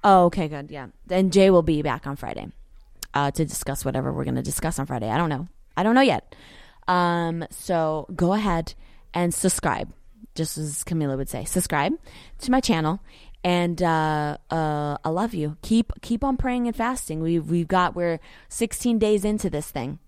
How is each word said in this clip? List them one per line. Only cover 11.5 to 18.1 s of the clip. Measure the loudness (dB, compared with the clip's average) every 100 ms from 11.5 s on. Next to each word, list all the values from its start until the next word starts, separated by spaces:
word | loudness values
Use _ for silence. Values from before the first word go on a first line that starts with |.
| -2 0 0 0 -2 -8 -20 -20 -10
to | 0
my | 0
channel. | 2 0 0 -2 -8 -20 -20 -6
And, | 0 0 0 0
uh, | 0 2 0 0 -2 -6 -4
uh, | -2 0 -2 -2 -4
I | -2
love | -2 -2
you. | -2 -4 -6
Keep, | 0 2 2 -6
keep | -6 -4 -2
on | 0
praying | 0 0 -2
and | -2
fasting. | -4 -4 -6 -4
We, | 0 0
we've | 0 -2 2
got, | 2 2 0
we're | -2